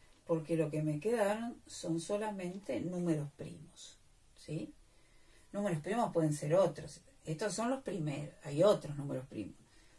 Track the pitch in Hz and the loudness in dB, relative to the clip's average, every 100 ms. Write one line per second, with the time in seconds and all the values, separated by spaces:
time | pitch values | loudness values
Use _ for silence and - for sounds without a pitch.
0 | - - - 165 156 165 151 151 156 151 | -20 -18 -2 -2 2 0 2 0 0 0
1 | 214 240 202 214 233 - - - 180 165 | 2 2 4 2 -2 -8 -14 -10 -2 -2
2 | 165 208 220 196 180 190 - - 175 180 | 0 -2 -2 -4 -6 -6 -6 -4 -4 0
3 | 175 156 147 - 170 - 156 - - - | 2 0 -2 -8 -12 -12 -18 -18 -20 -20
4 | - - - - - 156 302 - - - | -20 -20 -20 -20 -8 -6 -6 -12 -20 -20
5 | - - - - - 196 202 160 165 226 | -20 -20 -20 -20 -10 -4 0 -2 0 0
6 | 233 170 156 147 147 175 180 - 160 - | 2 2 2 0 4 4 4 2 -10 -16
7 | - - - 156 214 185 233 269 - 180 | -20 -14 -8 -2 -2 0 0 0 -2 -2
8 | 151 143 147 - - 143 196 170 147 143 | -2 -4 -6 -10 -6 6 8 8 2 -6
9 | 143 131 127 110 95 - - - - | -4 -6 -6 -8 -8 -12 -20 -20 -20